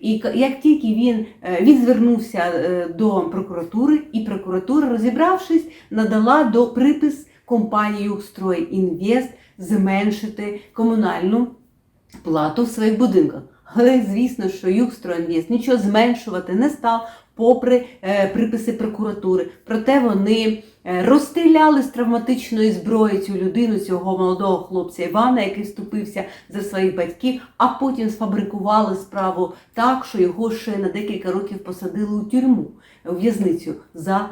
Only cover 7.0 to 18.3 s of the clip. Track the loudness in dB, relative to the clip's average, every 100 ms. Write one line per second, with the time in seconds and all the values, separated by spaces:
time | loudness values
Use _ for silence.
7 | 0 -2 -12 _ -2 -2 0 0 -2 -2
8 | -4 -6 -10 -6 -2 -2 -2 -2 -2 0
9 | 0 0 0 -10 _ -14 -2 0 2 0
10 | 0 -2 -6 -8 -10 -10 -10 -2 0 2
11 | 0 0 0 0 -2 -6 _ _ _ _
12 | _ -12 -4 -2 0 -2 -4 0 0 2
13 | 2 4 2 -2 -16 _ -6 0 2 2
14 | 0 0 -2 -2 -6 -4 0 0 0 -4
15 | -8 -6 -4 -4 -2 -2 0 0 2 4
16 | 2 0 -6 -8 -2 0 0 0 -2 -2
17 | -4 -16 _ 0 2 4 4 2 0 -8
18 | -2 0 0